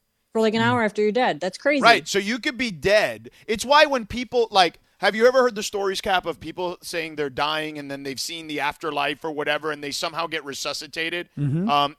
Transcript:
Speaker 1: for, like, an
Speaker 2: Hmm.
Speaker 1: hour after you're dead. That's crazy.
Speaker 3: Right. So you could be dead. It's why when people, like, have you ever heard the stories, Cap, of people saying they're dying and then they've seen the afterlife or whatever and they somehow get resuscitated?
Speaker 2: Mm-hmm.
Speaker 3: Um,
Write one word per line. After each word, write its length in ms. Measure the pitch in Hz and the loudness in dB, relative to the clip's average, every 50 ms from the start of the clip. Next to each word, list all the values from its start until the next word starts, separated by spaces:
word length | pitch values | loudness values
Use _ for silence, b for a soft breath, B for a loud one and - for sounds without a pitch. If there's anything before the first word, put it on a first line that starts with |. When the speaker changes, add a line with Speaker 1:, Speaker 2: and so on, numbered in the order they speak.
| _ _ _ _ _ _ - | _ _ _ _ _ _ -2
Speaker 1:
for, 80 | 220 | 0
like, 120 | 220 220 208 | 2 2 2
an 80 | 226 | 2
Speaker 2:
Hmm. 60 | 226 | 2
Speaker 1:
hour 160 | 240 247 240 220 | 4 4 2 2
after 180 | 208 - 214 | 0 0 0
you're 120 | 208 214 196 | 0 2 2
dead. 260 | 247 254 208 160 147 | 2 2 2 0 0
That's 180 | 175 190 - | -4 -6 -6
crazy. 240 | - - 285 302 277 | -2 0 0 2 6
Speaker 3:
Right. 260 | 247 233 233 - 156 | 6 6 6 6 2
So 120 | - - 214 | -2 -2 -2
you 200 | 202 208 240 247 | 0 0 -2 -2
could 180 | - 302 254 | -2 -4 -4
be 140 | 220 254 233 | -4 -4 -6
dead. 600 | 180 143 135 190 208 214 180 131 113 110 113 120 b b b | -6 -2 2 2 4 4 2 0 -2 -8 -14 -18 b b b
It's 180 | - 226 202 - | -4 -4 -2 2
why 200 | 240 285 302 311 | 4 6 6 6
when 200 | 294 277 247 214 | 6 4 0 -4
people, 420 | - - 240 247 - - 240 226 - | -6 -8 -8 -6 -2 0 0 0 4
like, 280 | 208 190 180 165 - _ _ _ _ _ | 4 4 4 4 2 _ _ _ _ _
have 160 | 180 196 190 | -2 0 2
you 100 | 220 233 | 4 4
ever 160 | 247 254 262 | 6 6 6
heard 140 | 247 247 208 | 4 2 2
the 80 | 214 190 | -2 -6
stories, 380 | - - 196 196 190 190 - | -6 -4 -2 -2 -2 -2 -2
Cap, 240 | - 214 190 180 175 | 0 0 0 0 0
of 140 | 170 151 - | -2 -6 -8
people 380 | - 160 151 175 180 175 180 - | -10 -12 -8 -6 -6 -6 -6 -8
saying 340 | - - - 170 160 165 156 | -10 -8 -6 -6 -6 -6 -4
they're 160 | 147 147 139 | -4 -4 -4
dying 480 | 127 147 143 151 156 156 156 156 151 147 | -2 -2 -2 -2 -2 -2 -4 -6 -8 -10
and 100 | 143 139 | -10 -10
then 140 | 139 139 139 | -10 -8 -8
they've 160 | 139 131 117 | -8 -8 -8
seen 280 | - - 170 165 160 | -8 -8 -8 -10 -10
the 120 | 156 151 143 | -8 -6 -4
afterlife 640 | 135 147 143 - - 156 147 143 143 147 147 - - | -4 -4 -4 -4 -6 -4 -2 -2 -2 -2 -4 -4 -6
or 60 | 160 | -6
whatever 400 | 151 147 147 147 147 151 147 156 | -6 -4 -2 -2 -2 -2 -2 -4
and 120 | 151 147 143 | -6 -6 -8
they 80 | 143 | -8
somehow 360 | 135 - 180 170 156 160 170 | -6 -6 -6 -6 -4 -6 -6
get 180 | 165 160 156 139 | -4 -6 -8 -8
resuscitated? 840 | 143 131 - - 147 143 - 156 147 - 165 160 165 175 175 170 - _ | -8 -10 -8 -6 -6 -6 -8 -10 -10 -8 -6 -6 -4 -4 -6 -8 -8 _
Speaker 2:
Mm-hmm. 300 | 143 147 135 135 165 190 | -4 -2 0 0 0 0
Speaker 3:
Um, 300 | 214 147 143 143 139 156 | 2 2 2 2 0 -2